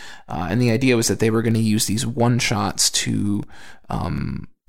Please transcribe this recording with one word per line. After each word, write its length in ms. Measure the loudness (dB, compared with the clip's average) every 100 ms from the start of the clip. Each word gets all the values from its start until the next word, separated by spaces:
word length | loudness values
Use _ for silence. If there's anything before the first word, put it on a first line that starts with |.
| -18 -16 -8
uh, 200 | -6 -2
and 120 | 2
the 100 | 2
idea 240 | 4 4 4
was 100 | 2
that 120 | 2
they 100 | 2
were 100 | 2
gonna 160 | 2 2
use 260 | 2 2 0
these 200 | 0 -2
one-shots 840 | 0 2 2 0 0 -2 0 0
to, 520 | 0 0 -2 0 -2 -6 -12 -20 -16 -8
um, 580 | -4 -4 -4 -6 -6 -10 -18